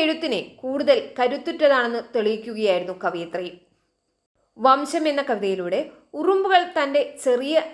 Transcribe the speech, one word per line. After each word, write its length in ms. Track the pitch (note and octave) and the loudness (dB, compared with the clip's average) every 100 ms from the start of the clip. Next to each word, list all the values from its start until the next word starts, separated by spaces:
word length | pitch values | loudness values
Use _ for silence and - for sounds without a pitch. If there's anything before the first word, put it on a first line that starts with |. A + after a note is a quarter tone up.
എഴുത്തിനെ 360 | D#4 D#4+ D#4 G3 - - | 2 -2 -4 -4 -6 -10
കൂടുതൽ 380 | B3+ C#4 C#4+ B3 - - | -6 0 2 2 0 -2
കരുത്തുറ്റതാണെന്ന് 840 | B3 C#4+ - - D4 C4 A#3+ A#3+ C4 | -2 -2 -6 2 4 4 2 -4 -4
തെളിയിക്കുകയായിരുന്നു 800 | A#3 G#3+ A3 A3 G#3+ G#3 F3+ F3 F#3 | -2 0 -2 -6 -2 0 0 -2 -4
കവയിത്രി. 460 | F#3 E3+ E3+ F3+ F3+ - _ _ _ _ _ _ _ _ _ - B3+ | -4 -4 -6 -8 -8 -14 _ _ _ _ _ _ _ _ _ 0 4
വംശം 380 | C4+ C#4+ D#4+ D#4 | 4 2 -2 0
എന്ന 100 | C#4 C#4 | 0 -2
കവിതയിലൂടെ 500 | G#3+ G3 F#3+ F3 G3+ D#4 - _ C#4+ | -2 -2 -2 -2 -4 -4 -12 _ -2
ഉറുമ്പുകൾ 420 | E4+ G4 F#4+ F#4 F4+ D#4+ | 0 2 4 4 4 -2
തൻ്റെ 240 | C#4 C#4+ - - | 0 0 -2 -2
ചെറിയ 400 | C4+ B3 C4+ D#4 D#4+ | 0 0 2 0 0